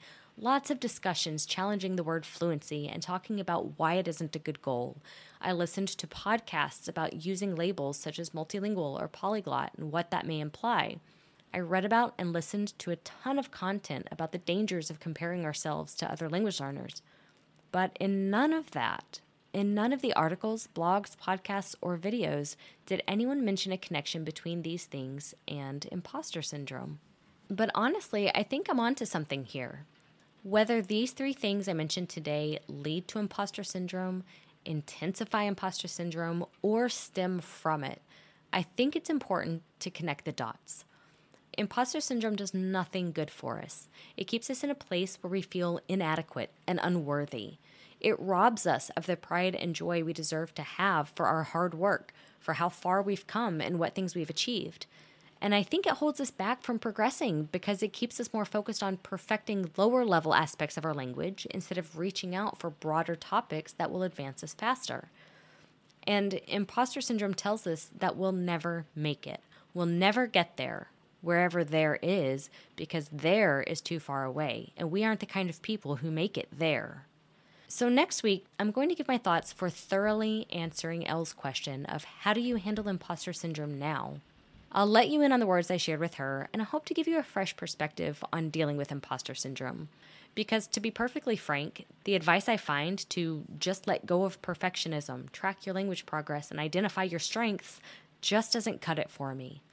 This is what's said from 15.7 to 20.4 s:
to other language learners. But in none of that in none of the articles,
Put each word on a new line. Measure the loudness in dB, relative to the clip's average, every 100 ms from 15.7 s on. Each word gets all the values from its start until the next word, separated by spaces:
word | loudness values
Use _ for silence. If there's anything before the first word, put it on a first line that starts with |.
| -2 -4 -6
to | -4
other | -4 -2
language | 0 0 0
learners. | -4 -6 -8 -12 -18 -20 -20 _ _ _ _
But | 2 2 0
in | 0 2 4
none | 4 4
of | 2 0
that | -2 0 -2 -8 -16 _ _ _
in | 0 2
none | 4 2
of | 2
the | 2
articles, | 4 4 2